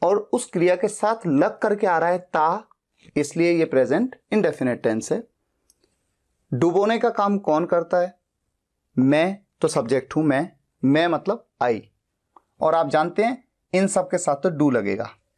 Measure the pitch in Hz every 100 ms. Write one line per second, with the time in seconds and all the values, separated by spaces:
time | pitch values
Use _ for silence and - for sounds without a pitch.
0 | 175 208 208 240 - 180 175 180 202 -
1 | 214 226 180 139 185 214 220 208 202 165
2 | 165 180 180 165 156 196 - _ _ _
3 | - - 143 - 170 170 160 131 123 147
4 | 254 - _ 214 180 - 127 120 - 110
5 | 107 185 233 _ _ _ _ _ _ _
6 | _ _ _ _ _ 127 170 175 202 226
7 | 233 226 202 202 202 156 175 170 170 180
8 | 180 - _ _ _ _ _ _ _ -
9 | 131 147 170 196 _ _ 156 - 117 131
10 | - - 156 135 170 _ _ _ 131 147
11 | 170 156 190 226 _ _ 123 110 - _
12 | _ _ _ _ _ _ 156 165 156 156
13 | 170 170 220 254 _ _ _ 185 196 196
14 | 185 180 170 143 185 151 147 120 101 98
15 | 107 - _